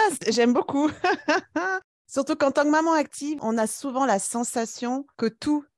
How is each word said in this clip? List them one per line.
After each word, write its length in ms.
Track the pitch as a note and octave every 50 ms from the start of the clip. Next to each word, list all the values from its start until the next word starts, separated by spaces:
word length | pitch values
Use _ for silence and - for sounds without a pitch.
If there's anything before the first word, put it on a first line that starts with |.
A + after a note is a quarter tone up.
| A4 F#4+ C4+ -
c'est, 100 | - A3+
j'aime 220 | A3+ A#3+ A#3 B3 A#3+
beaucoup. 360 | E4+ - - C#4 C#4 D4+ D4
<laughs> 1160 | - - - F4+ - - - D4 D#4+ G4 - _ - D#4 F4+ F#4+ F#4+ F#4+ _ _ _ _ _
Surtout 280 | - - C4+ C4+ C#4+ D#4
qu'en 160 | D4+ D4 C4+
tant 120 | C#4 D4+ D4
que 60 | D4
maman 240 | D4+ D#4 D#4+ E4 D#4+
active, 460 | D4+ C#4+ - - - C#4+ D4 D#4 C#4
on 160 | - A3+ A3+
a 80 | A3+ G#3+
souvent 400 | G#3+ - - - C#4 A#3+ C4 C4+
la 140 | A#3+ G3 G3
sensation 880 | - - - A#3 A#3+ - - A#3 A3+ - - - B3 A#3+ B3+ C#4 C#4+ _ _
que 80 | - A#3
tout 400 | A3 A3 _ - D4 D4 D4 C#4+ _ _